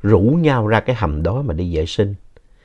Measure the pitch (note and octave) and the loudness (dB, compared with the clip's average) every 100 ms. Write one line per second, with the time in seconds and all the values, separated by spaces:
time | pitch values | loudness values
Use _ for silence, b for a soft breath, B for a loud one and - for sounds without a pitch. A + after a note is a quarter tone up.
0 | G2+ G#2 G#2 D#3+ D#3 C3 G#2+ A2 - B2 | 4 4 4 2 2 2 2 0 0 -2
1 | F2+ D2+ E2 A#2 C#3+ D#2 F2+ D#2+ D#2+ - | -2 -2 -2 -2 -4 -4 -4 -4 -4 -2
2 | G2+ G2+ - - _ _ | -2 -4 -16 -20 _ _